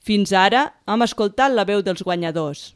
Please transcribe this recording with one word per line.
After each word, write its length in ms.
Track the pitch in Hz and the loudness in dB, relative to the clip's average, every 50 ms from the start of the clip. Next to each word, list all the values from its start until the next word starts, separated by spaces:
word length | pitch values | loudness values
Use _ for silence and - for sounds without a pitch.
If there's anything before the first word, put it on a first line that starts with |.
Fins 320 | _ - 214 208 202 185 | _ 0 2 2 2 2
ara 380 | 196 190 185 202 226 254 294 - - _ _ | 2 4 4 4 4 2 0 0 -4 _ _
hem 160 | - 208 226 240 | -4 0 0 0
escoltat 480 | 220 - - 214 202 208 - 262 277 | 0 0 -2 -4 -2 0 0 2 2
la 140 | 262 240 - 185 | 2 0 0 0
veu 140 | 208 208 | 0 -2
dels 180 | 185 196 180 - | 0 -2 -6 -4
guanyadors. 720 | 190 190 175 175 170 165 156 165 156 147 147 - - - _ | -4 -4 -4 -4 -4 -4 -4 -4 -6 -6 -8 -10 -16 -20 _